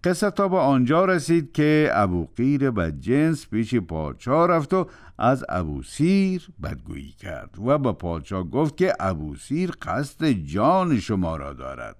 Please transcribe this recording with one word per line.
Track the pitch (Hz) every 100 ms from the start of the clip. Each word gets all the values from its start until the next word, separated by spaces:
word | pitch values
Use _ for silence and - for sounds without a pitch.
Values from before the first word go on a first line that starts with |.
قصه | 175 185 208
تا | 190 196
به | 185
آنجا | 139 135 123 160
رسید | 190 180 139 170 143
که | - 151 151 151
ابوقیر | 98 101 87 80 - 127 143 135
بدجنس | 110 82 73 65 135 156 156 -
پیش | 107 110
پادشاه | 120 87 80 76 65 - 147 170
رفت | 170 143
و | 185 170 - - -
از | 110 135 -
ابوسیر | 90 80 71 65 - 160 196 190 185 - -
بدگویی | - 69 - - 71
کرد | - - 71 - - 110
و | 147
به | 131
پادشاه | 98 90 82 71 95
گفت | 87 120 151 -
که | 180 -
ابوسیر | 95 85 76 71 - 151 180 143
قصد | - 98 143 - 156
جان | 185 73 78 127 185 175 127
شما | - 104 90 80
را | 69
دارد. | 65 65 64 57 -